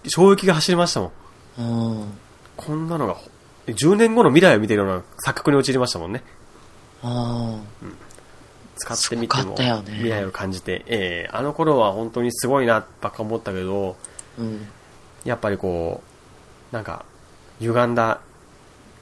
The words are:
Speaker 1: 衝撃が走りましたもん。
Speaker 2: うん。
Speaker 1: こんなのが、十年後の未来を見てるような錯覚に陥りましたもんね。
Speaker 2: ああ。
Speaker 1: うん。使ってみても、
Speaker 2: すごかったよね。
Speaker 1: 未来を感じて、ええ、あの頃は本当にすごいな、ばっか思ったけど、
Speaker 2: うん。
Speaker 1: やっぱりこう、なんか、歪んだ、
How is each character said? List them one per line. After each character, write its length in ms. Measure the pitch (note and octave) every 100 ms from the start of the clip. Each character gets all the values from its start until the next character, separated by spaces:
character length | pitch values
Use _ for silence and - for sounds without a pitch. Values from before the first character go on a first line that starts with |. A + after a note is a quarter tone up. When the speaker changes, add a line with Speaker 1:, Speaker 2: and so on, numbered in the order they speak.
| -
Speaker 1:
衝 240 | D#3+ F#3+
撃 160 | G3 F#3+
が 60 | D#3
走 160 | -
り 40 | F3
ま 120 | E3+
し 60 |
た 80 | B2
も 100 | F2+ - - - - -
ん。 320 | A#2 A#2 A2+
Speaker 2:
う 20 | A2
ん。 120 | G#2 G2+ - - - -
Speaker 1:
こ 160 | -
ん 140 | D3+ D#3+
な 100 | E3
の 100 | A2
が、 100 | - - - - - -
十 220 | A2 D3+ G#3
年 200 | A3+ A3+
後 80 |
の 60 | F3
未 120 | D3
来 160 | F3+ A2
を 20 |
見 80 | G#2+
て 80 | G#2
る 100 | G2
よ 0 |
う 40 |
な 140 | F#2 - - C#3
錯 80 |
覚 180 | - -
に 60 | C#3
陥 160 | C3+
り 40 | B2+
ま 100 | B2
し 60 |
た 60 | F2
も 80 | E2+
ん 60 |
ね。 100 | B2 - - - - - - - -
Speaker 2:
あ 40 | A#2+
あ。 520 | A#2+ A#2+ A#2+ A#2 A2 G#2 G#2+
Speaker 1:
う 20 | F#2
ん。 100 | F2 - - - - - - - -
使 140 | -
っ 60 | A#2 -
て 60 | A#2
み 120 | A#2
て 80 | A#2+
も、 40 |
Speaker 2:
す 40 | F#2+
ご 40 |
か 0 |
っ 40 | -
た 60 | B2+
よ 160 | A2
ね。 100 | G2+
Speaker 1:
未 180 | G#2 A2+
来 160 | G#2+ F#2+
を 60 |
感 200 | - G2
じ 120 | F#2
て、 200 | - F2+ -
え 400 | A2+ F#2 F2 E2+
え、 20 |
あ 120 | A2
の 100 | C#3+
頃 240 | D3 D#3+ C3+
は 140 | G#2
本 180 | G2+ A2+
当 120 | A#2+
に 80 | A#2+
す 160 | A#2 B2
ご 160 | C#3
い 20 | A#2+
な、 180 | A2 - -
ば 100 | A2
っ 20 |
か 80 | -
思 160 | G#2+ A2+
っ 20 |
た 120 | -
け 100 | F#2
ど、 340 | F#2 G2+ F#2+ - - - - -
Speaker 2:
う 20 |
ん。 240 | A2+ G#2+ G#2+ - - - - -
Speaker 1:
や 120 | B2 A#2
っ 40 |
ぱ 120 | G#2+
り 60 | F#2+
こ 440 | F#2+ E2+ E2 - - - - - - - -
う、 40 | A#2
な 60 |
ん 20 |
か、 220 | G2+ - - - - - - -
歪 280 | A2+ A#2+ A#2+
ん 60 |
だ、 280 | A#2+ A2+ - - - - - - - - -